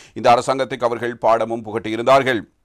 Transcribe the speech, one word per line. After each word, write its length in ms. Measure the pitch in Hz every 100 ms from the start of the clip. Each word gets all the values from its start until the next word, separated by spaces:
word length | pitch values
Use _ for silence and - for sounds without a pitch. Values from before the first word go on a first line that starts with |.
| -
இந்த 220 | - 123
அரசாங்கத்துக்கு 500 | 120 123 135 127 131
அவர்கள் 320 | 120 117 117 117
பாடமும் 480 | 117 113 113 117
புகட்டியிருந்தார்கள். 880 | 110 110 110 110 120 135 127 120 87 _